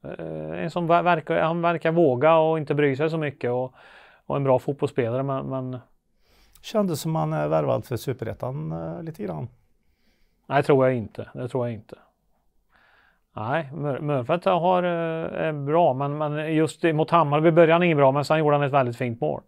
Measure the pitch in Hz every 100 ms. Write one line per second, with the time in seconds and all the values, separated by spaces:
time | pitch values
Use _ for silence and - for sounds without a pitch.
0 | 180 - 160 156 156 165 175 175 170 170
1 | 170 170 151 165 160 170 170 165 165 165
2 | 165 123 151 165 160 160 147 147 147 131
3 | 156 160 147 - 123 123 131 _ - -
4 | - _ _ 139 135 127 - 143 147 -
5 | 117 123 139 135 139 131 127 127 _ _
6 | _ _ _ _ _ _ - 220 202 156
7 | 160 160 156 156 151 160 143 120 117 120
8 | - 123 107 - 123 139 156 165 165 170
9 | 160 160 208 - 120 _ _ _ _ _
10 | _ _ _ _ _ 135 139 139 131 127
11 | 104 - 113 135 127 127 120 110 - -
12 | _ _ _ _ _ _ _ _ _ _
13 | _ _ _ - 107 147 139 151 147 127
14 | 147 143 117 170 190 180 170 180 180 170
15 | 165 160 165 - 160 151 139 160 170 131
16 | 139 147 151 147 156 156 156 - 170 151
17 | 156 170 147 147 160 165 165 165 175 151
18 | 139 139 139 156 151 143 143 139 123 120
19 | 127 117 151 143